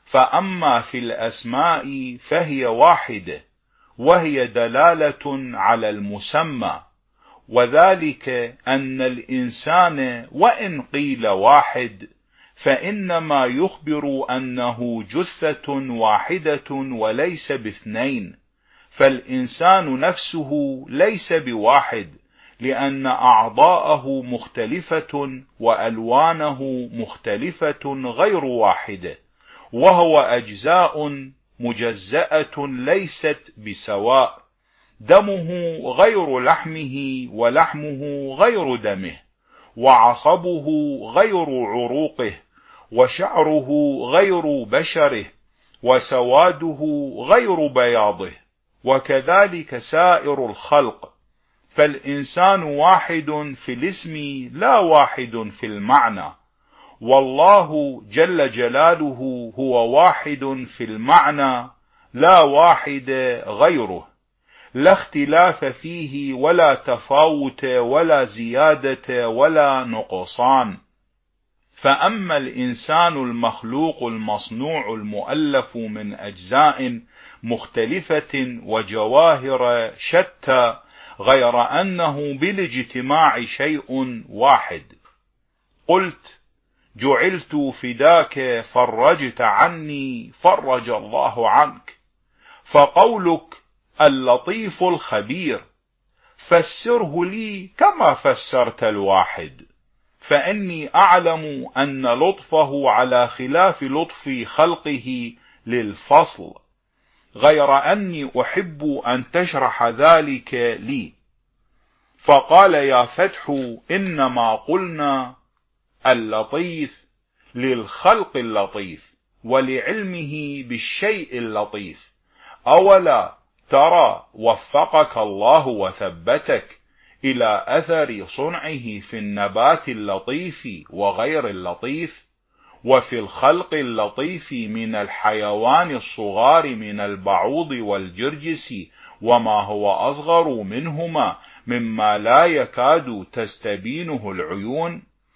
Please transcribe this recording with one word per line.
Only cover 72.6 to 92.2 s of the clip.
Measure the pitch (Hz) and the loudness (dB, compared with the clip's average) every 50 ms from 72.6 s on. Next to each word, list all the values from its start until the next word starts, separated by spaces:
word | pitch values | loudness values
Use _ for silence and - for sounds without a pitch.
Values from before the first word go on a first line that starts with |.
| 127 123 120 117 - - 156 165 175 170 160 | -6 -6 -6 -8 -6 -2 2 2 2 2 0
المخلوق | 139 131 123 117 117 117 113 110 - - 113 123 139 160 165 147 - 123 | -2 -6 -6 -4 -2 -4 -4 -4 -6 -10 -8 -4 -4 -4 -4 -4 -6 -8
المصنوع | 117 113 113 110 107 104 101 - - 113 113 131 151 165 151 120 104 113 | -8 -8 -8 -8 -6 -8 -8 -8 -10 -10 -8 -8 -6 -6 -6 -6 -6 -8
المؤلف | 110 104 104 104 104 - - 135 151 156 147 139 131 120 - - | -8 -8 -8 -8 -8 -8 -6 -4 -4 -2 0 0 -2 -2 -4 -8
من | 120 113 107 107 107 107 104 101 | -10 -10 -10 -10 -10 -10 -12 -12
أجزاء | - 95 104 98 90 90 92 123 135 151 151 143 127 131 127 120 117 - _ _ _ - - - _ - | -12 -14 -16 -16 -16 -8 -2 2 4 4 4 4 0 -4 -6 -6 -8 -12 _ _ _ -20 -20 -20 _ -8
مختلفة | 113 120 110 - - - 120 110 113 156 190 156 - 165 151 - - - 135 131 127 123 113 - | -6 -6 -6 -6 -6 -4 -4 -2 -2 -4 -4 -4 -2 -2 -2 -4 -4 -6 -6 -6 -6 -8 -12 -8
وجواهر | - 110 110 110 95 104 110 107 110 123 143 165 160 156 135 127 135 135 123 127 123 120 120 113 110 - - | -6 -4 -4 -4 -4 -4 -2 0 2 4 6 6 6 4 2 0 -4 -2 -2 0 0 0 0 -2 -4 -8 -10
شتى، | - - 165 170 190 - - _ - - 131 127 123 117 113 - _ _ _ - - - - - | -6 -2 0 0 0 0 -4 _ -2 0 2 2 2 2 0 -4 _ _ _ -20 -20 -20 -14 -4
غير | 98 113 135 135 123 120 120 123 | 2 4 4 4 4 2 2 2
أنه | 120 - 139 156 190 196 185 175 170 156 139 143 147 147 143 135 | 0 0 0 -2 -4 -4 -4 -4 -4 -4 -4 -4 -8 -8 -6 -4
بالاجتماع | 143 185 196 196 185 156 120 127 120 - - 127 123 131 143 160 165 147 113 120 | -4 -4 -4 -4 -6 -6 -6 -8 -8 -8 -8 -8 -4 -2 2 4 4 4 2 0
شيء | 120 - - - 135 151 156 143 - - 131 131 131 127 123 113 - - | -4 -8 -6 -4 -4 -4 -4 -4 -6 -6 -6 -6 -6 -6 -8 -12 -14 -12
واحد. | - 101 120 139 135 113 - - - - - _ _ _ _ _ _ _ _ _ _ _ _ _ _ _ _ _ _ _ _ - | -4 0 4 4 4 4 2 -2 -12 -14 -16 _ _ _ _ _ _ _ _ _ _ _ _ _ _ _ _ _ _ _ _ 2
قلت: | 170 190 196 180 - - _ - _ _ _ _ _ _ _ _ _ _ _ _ - | 2 2 2 0 -6 -12 _ -20 _ _ _ _ _ _ _ _ _ _ _ _ -10
"جعلت | 104 110 139 139 117 135 185 185 170 135 - 151 | -2 0 2 2 4 2 0 0 -2 -6 -6 -4
فداك، | 147 143 135 123 - - 123 120 117 139 156 170 165 151 - - 139 131 127 120 113 113 - | -4 -4 -4 -6 -8 -8 -8 -2 2 6 6 6 6 4 2 -2 -6 -4 -4 -4 -4 -6 -4
فرجت | - 123 123 117 110 110 123 147 175 156 139 123 117 - | 0 0 0 0 2 2 4 4 4 2 0 -8 -4 -2
عني، | 120 110 101 107 143 170 175 165 156 151 147 143 135 135 127 117 117 - - _ | 0 0 2 4 2 2 0 -4 -12 -10 -10 -8 -8 -8 -10 -10 -12 -16 -6 _
فرج | - 175 190 - - 135 127 123 117 120 | 2 2 2 2 2 0 -2 -2 -2 -2
الله | 117 107 110 107 113 131 131 127 - 120 117 107 | -6 -6 -6 -4 -4 -2 -2 -2 -2 0 0 2
عنك. | 104 131 151 139 - - _ - - _ _ _ _ _ | 4 4 4 2 0 -10 _ -20 -20 _ _ _ _ _